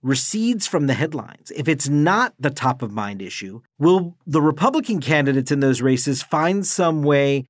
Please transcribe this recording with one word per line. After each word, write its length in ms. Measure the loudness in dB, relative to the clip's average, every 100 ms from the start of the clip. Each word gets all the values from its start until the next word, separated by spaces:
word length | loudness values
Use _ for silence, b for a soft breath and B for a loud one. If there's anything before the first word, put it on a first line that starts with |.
recedes 640 | 0 -2 -2 -2 -2 -2 -2
from 200 | 0 0
the 60 |
headlines, 580 | 0 0 -2 -4 -18 -16 -6
if 120 | -2
it's 200 | 0 0
not 460 | 2 4 2 0 _
the 120 | -6
top 320 | -2 -2 -2
of 100 | -6
mind 300 | -6 -6 -8
issue, 400 | -10 -10 -12 -14 _ _
will 380 | 4 4 0 -10 -2
the 140 | 2
Republican 580 | 2 2 2 0 -2 -4
candidates 520 | 0 2 2 0 0
in 100 | 0
those 200 | 2 2
races 400 | 2 0 0 -4
find 460 | -2 0 0 0 -2
some 360 | 0 0 2
way 420 | 2 2 2 0